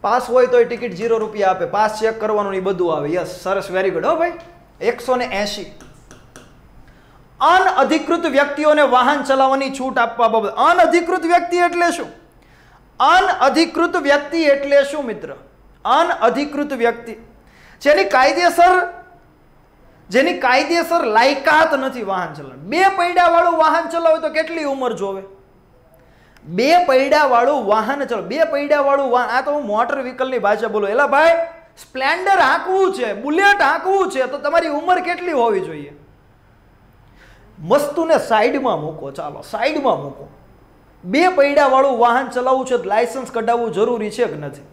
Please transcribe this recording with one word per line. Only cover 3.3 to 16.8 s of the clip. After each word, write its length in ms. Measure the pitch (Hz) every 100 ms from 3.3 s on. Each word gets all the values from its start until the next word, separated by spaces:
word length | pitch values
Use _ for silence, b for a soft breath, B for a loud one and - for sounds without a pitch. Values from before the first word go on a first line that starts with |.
| -
સરસ, 240 | 185 196 180
very 140 | 180 190
good, 100 | 165 226
હો 40 | 330
ભાઈ. 180 | 339 339 - - _ _ 202
એકસો 240 | 240 - 254
ને 40 | 233 190
એંશી, 260 | 202 208 185 - - - - - - - - - - - - b b b - _
અનઅધિકૃત 880 | 285 370 370 - 254 311 311 339 320
વ્યક્તિઓને 500 | 269 285 294 302 302 277
વાહન 320 | 247 247 294 262
ચલાવવાની 440 | 269 262 269 269 269
છૂટ 200 | 262 254
આપવા 260 | 233 233 226
બાબત. 180 | 220 202 - 277
અનઅધિકૃત 580 | 359 339 339 339 370 320
વ્યક્તિ 280 | 349 349 349
એટલે 240 | 349 349 349 -
શું? 160 | 240 - - - b b b b _ -
અનઅધિકૃત 1000 | 269 359 381 - 262 269 330 320 339 349
વ્યક્તિ 400 | 277 285 294 330 302
એટલે 260 | 277 277 285 277
શું, 120 | 294 254
મિત્ર? 240 | 185 160 135 - _ _ _
અનઅધિકૃત 880 | 202 269 339 - 226 247 294 285 294 254